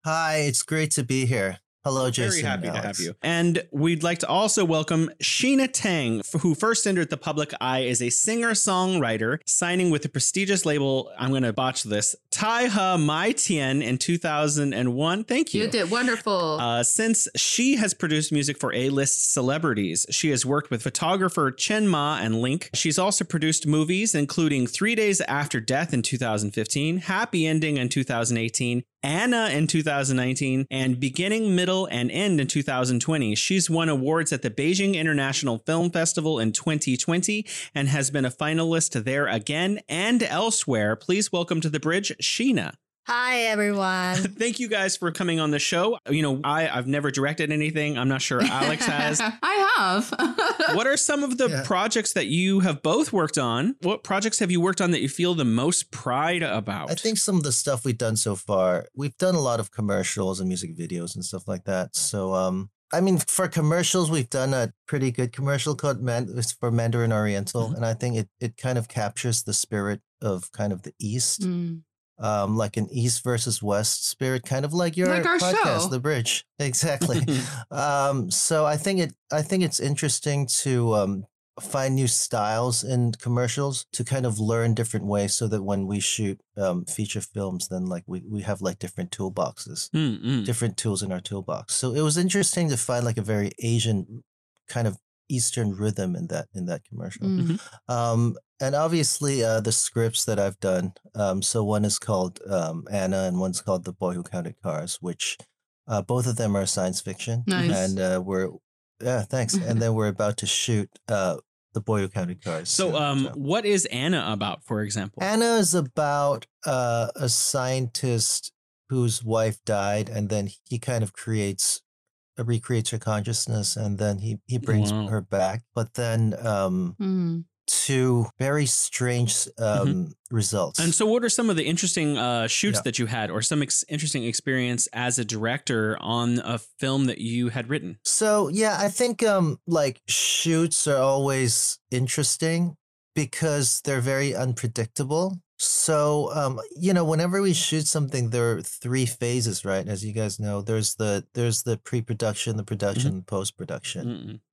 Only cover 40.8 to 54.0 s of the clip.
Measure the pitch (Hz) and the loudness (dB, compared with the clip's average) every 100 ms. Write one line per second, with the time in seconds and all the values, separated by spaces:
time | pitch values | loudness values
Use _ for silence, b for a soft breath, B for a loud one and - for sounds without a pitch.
40.8 | 104 110 - 190 202 180 170 160 156 147 | 2 0 0 0 2 -2 0 0 0 -2
41.8 | 151 180 202 - - - 254 196 80 - | 0 -2 -2 -4 -4 0 2 2 0 -8
42.8 | _ _ - 240 254 247 226 214 208 202 | _ _ -4 0 0 0 2 2 2 2
43.8 | 190 185 180 185 190 202 233 233 233 214 | 0 0 0 0 -2 -2 -2 -2 -2 0
44.8 | 190 - 175 165 180 165 156 147 - 175 | 0 0 -2 0 0 2 2 2 2 2
45.8 | 202 226 117 147 151 135 143 151 160 123 | 2 0 0 2 2 0 0 2 2 0
46.8 | 127 143 143 135 139 156 151 151 151 156 | 0 0 0 0 0 0 0 0 0 0
47.8 | 147 135 131 135 - 123 113 131 135 - | 0 0 0 0 0 2 2 2 0 0
48.8 | - 147 151 151 220 226 311 403 392 480 | 0 0 0 0 -2 -2 0 4 4 4
49.8 | 196 190 - - - 320 370 - 320 196 | 4 2 0 0 0 2 0 2 2 4
50.8 | 247 285 - 294 285 247 247 139 135 185 | 2 2 2 0 0 2 2 0 0 0
51.8 | 214 226 208 196 117 160 185 196 180 151 | 2 0 0 -2 0 2 4 4 4 2
52.8 | 156 220 311 196 156 156 123 117 185 269 | 2 2 2 2 2 2 2 2 0 0
53.8 | 180 208 | -2 -2